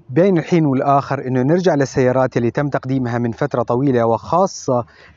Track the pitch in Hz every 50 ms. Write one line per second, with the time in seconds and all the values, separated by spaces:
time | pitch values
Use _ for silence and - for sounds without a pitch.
0 | - - 127 160 185 202 180 156 - - 180 165 156 139 131 135 135 139 139 139
1 | 131 - 139 135 135 127 131 127 127 143 170 190 175 185 151 143 135 - - 139
2 | 127 123 123 131 131 127 - 143 120 117 - 151 147 139 131 127 - 131 135 131
3 | 123 117 120 120 120 117 107 - 147 - - 120 113 - 120 127 143 139 123 120
4 | 117 113 113 110 - - 160 175 196 180 - - - 139 127 120 113 - _ -
5 | - - _